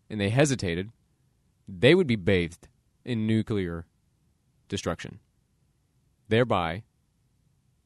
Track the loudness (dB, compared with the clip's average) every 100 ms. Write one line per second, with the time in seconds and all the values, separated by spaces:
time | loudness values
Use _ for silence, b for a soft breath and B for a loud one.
0 | -12 -4 0 4 2 2 -2 -4 -6 -12
1 | _ _ _ _ _ _ -18 2 4 6
2 | 4 0 2 2 0 -6 -20 _ _ _
3 | -8 -4 0 0 0 -4 -4 -8 -12 _
4 | _ _ _ _ _ _ -10 -6 -6 -6
5 | -10 -16 _ _ _ _ _ _ _ _
6 | _ _ -2 0 2 0 -2 -6 -12 _
7 | _ _ _ _ _ _ _ _